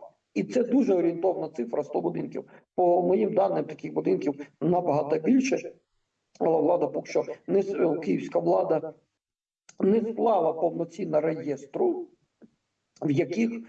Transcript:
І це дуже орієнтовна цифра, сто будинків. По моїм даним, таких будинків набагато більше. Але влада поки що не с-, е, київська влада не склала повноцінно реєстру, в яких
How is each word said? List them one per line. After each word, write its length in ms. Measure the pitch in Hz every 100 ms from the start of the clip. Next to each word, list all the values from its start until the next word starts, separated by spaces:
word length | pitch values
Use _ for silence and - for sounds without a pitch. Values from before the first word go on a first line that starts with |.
| - _ _
І 100 | -
це 200 | 196 254
дуже 300 | 233 262 226
орієнтовна 560 | 185 170 170 180 175 160
цифра, 340 | - 120 147
сто 180 | 143 -
будинків. 440 | 165 160 151 - - - _ -
По 260 | 180 175
моїм 320 | 175 196 208
даним, 320 | 180 196 - 143
таких 280 | 151 160
будинків 540 | 156 156 185 147 139 143 _
набагато 580 | 156 175 175 143 143 156
більше. 520 | 160 262 269 - - - _ _ _ _ _ -
Але 220 | 175 160
влада 260 | 147 175 143
поки 220 | 143 -
що 140 | 165 - - -
не 120 | 190
с-, 180 | 190 196
е, 200 | 175 151
київська 420 | 165 170 - -
влада 540 | 170 185 180 160 156 - _ _ _ _ _ _ _ -
не 220 | 190 220 226
склала 420 | 208 220 202 160
повноцінно 680 | 160 170 160 170 - 175 151
реєстру, 840 | 156 - 147 135 139 170 - - - _ _ _ - _ _ _ _ _
в 100 | 156
яких 380 | 139 160 - 113 117